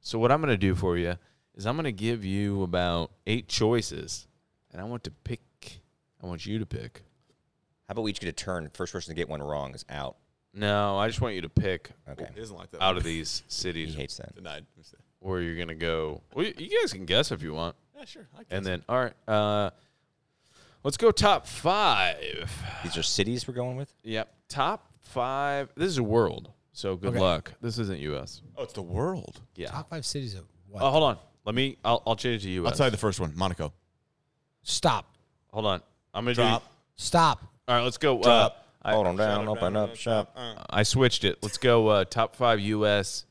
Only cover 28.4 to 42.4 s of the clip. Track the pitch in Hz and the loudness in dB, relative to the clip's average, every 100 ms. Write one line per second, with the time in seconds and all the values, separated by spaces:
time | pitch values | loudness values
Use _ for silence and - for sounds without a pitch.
28.4 | - - 127 - 87 92 151 185 - - | -18 -12 -10 -10 -8 -4 -4 -4 -10 -18
29.4 | - - 85 139 - 165 131 143 127 98 | -20 -12 -10 -10 -10 -8 -6 -6 -8 -10
30.4 | 82 _ 98 101 135 147 151 98 - _ | -16 _ -16 0 4 6 4 2 -8 _
31.4 | - 113 135 - 110 117 - 113 123 113 | -4 0 0 0 2 2 2 0 0 -2
32.4 | 98 92 85 - 135 104 110 95 85 76 | -2 -2 -2 2 2 2 -2 -2 -4 -2
33.4 | 92 90 78 - _ _ _ _ _ _ | -2 -2 -6 -8 _ _ _ _ _ _
34.4 | _ _ - - 170 110 - _ _ _ | _ _ -4 0 2 0 -4 _ _ _
35.4 | _ 104 107 90 _ _ _ - 117 120 | _ -2 0 0 _ _ _ -6 -2 2
36.4 | 113 113 - _ _ - - 170 160 131 | 4 2 -2 _ _ -10 0 4 4 4
37.4 | - _ - 123 123 120 156 123 110 117 | -6 _ 0 2 2 0 2 6 8 8
38.4 | 110 - - _ - 110 95 90 107 104 | 6 2 -20 _ 0 4 4 2 2 0
39.4 | 107 107 90 104 104 117 - 113 - - | 0 0 0 0 -2 -4 0 0 0 -8
40.4 | 120 107 - - 107 127 131 - 101 - | -14 -14 -4 2 2 6 4 4 0 0
41.4 | 104 - 127 120 110 104 95 120 113 - | -6 0 6 6 8 6 4 0 -2 2